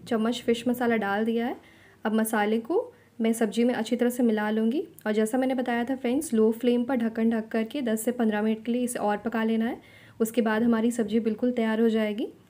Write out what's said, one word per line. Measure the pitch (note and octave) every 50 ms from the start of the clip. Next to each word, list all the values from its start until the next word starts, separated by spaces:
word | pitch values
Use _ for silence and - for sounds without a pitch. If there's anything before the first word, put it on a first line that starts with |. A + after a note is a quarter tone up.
| -
चम्मच | - A#3+ G#3+ A3 A#3 B3 -
फ़िश | - A#3+ A#3 A#3 -
मसाला | B3 A#3+ B3 B3 A#3 A#3
डाल | A3 G3+ G3 G3 G#3 A3+
दिया | A#3 A3+ A#3 A#3
है। | B3+ - - - - - - - - - _ -
अब | A3+ G#3+
मसाले | G#3+ A3 A3 A#3+ G#3+ - G#3+ A3+ A#3
को | A3+ - E4 A4+ B4 - - - - _ _ -
मैं | A3 A3+ A3+
सब्ज़ी | A3+ A#3 G#3 F#3+ A#3 A#3+
में | B3 A#3+
अच्छी | - A3 - B3
तरह | A#3 A#3+ A#3+
से | A#3+ - B3
मिला | A3+ G#3+ G#3+ G#3+ G#3+
लूँगी। | A3 A3 A3 A3+ B3 F4 - - - - -
और | G#3+
जैसा | G#3+ A3 A3 A3 C4
मैंने | B3+ C4 C4 C4+
बताया | B3+ B3 B3 B3 A#3 A#3+
था | B3 C4+
फ्रेंड्स, | C4 - A#3+ B3 D4 D#4+ - A#3
लो | A3 A3 A3
फ्लेम | A3 A3+ - A#3+ A#3+ B3 A#3+
पर | A#3+ C#4
ढक्कन | A#3 A3+ A3 A3 A3+ A3+ A3+
ढक | A#3 A3 A3
करके | - - A3+ A3 A3+ - D4
दस | B3+ A3+ A3 A3 -
से | B3 A#3+
पन्द्रह | - A3+ A3 G#3 G#3
मिनट | G#3+ A3 A3 A3 A3
के | A#3+
लिए | A#3 B3 B3
इसे | A#3+ - -
और | - G#3 G#3 G#3
पका | - A#3 A3+ A3+ A3
लेना | A3 A3+ A3+ A3
है। | A#3 - - - - - - - - - -
उसके | A3+ A3 - B3
बाद | G#3 A3 G#3+ A3 A#3+
हमारी | A#3+ A#3 A3 A3 A#3+
सब्ज़ी | A#3 - G#3+ G3+ G#3+ A#3
बिल्कुल | G#3+ A3+ G#3+ G#3+ B3 B3
तैयार | B3 A#3 A3 A3 A3 A3
हो | A#3 A3+
जाएगी। | A3 A3+ G#3+ G#3 G#3 G#3+ E4 A#4 - - -